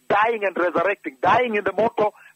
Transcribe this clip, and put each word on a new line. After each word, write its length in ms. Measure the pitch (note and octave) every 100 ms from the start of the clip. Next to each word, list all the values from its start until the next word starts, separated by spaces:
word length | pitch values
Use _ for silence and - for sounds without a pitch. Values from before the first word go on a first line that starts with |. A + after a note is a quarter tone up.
| _
dying 360 | G#3 A3 A3+
and 120 | G3+ F3
resurrecting, 600 | F3+ E3 F3 G3 - -
dying 340 | F3+ A3+ B3 G#3
in 80 |
the 100 | F#3+
mortal, 400 | F#3+ A3+ - G#3+ - -